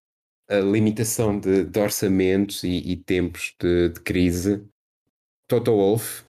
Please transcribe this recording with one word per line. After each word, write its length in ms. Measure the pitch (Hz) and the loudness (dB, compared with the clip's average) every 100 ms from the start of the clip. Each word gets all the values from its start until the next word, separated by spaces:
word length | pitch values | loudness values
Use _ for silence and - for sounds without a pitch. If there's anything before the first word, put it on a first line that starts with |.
| _ _ _ _ - | _ _ _ _ -4
a 60 | 101 | 0
limitação 800 | 98 107 110 107 113 - 110 101 | 2 2 2 0 -4 -2 -2 0
de, 280 | 95 95 85 | 2 0 2
de 120 | 110 | 0
orçamentos 880 | 104 - 101 95 92 95 101 - | 0 0 0 2 2 2 0 -4
e, 140 | 90 90 - | -4 -4 -4
e 60 | 87 | -6
tempos 580 | - 90 87 87 - - | -2 -2 -2 -6 -12 -4
de, 300 | 87 87 87 | 0 2 0
de 100 | 85 | -2
crise, 680 | - 92 90 87 95 101 - _ _ _ _ _ _ _ - | -4 0 2 0 -2 -2 -6 _ _ _ _ _ _ _ -2
Toto 220 | 120 117 | 0 2
Wolff 520 | 107 98 117 - - | 2 4 2 -2 -14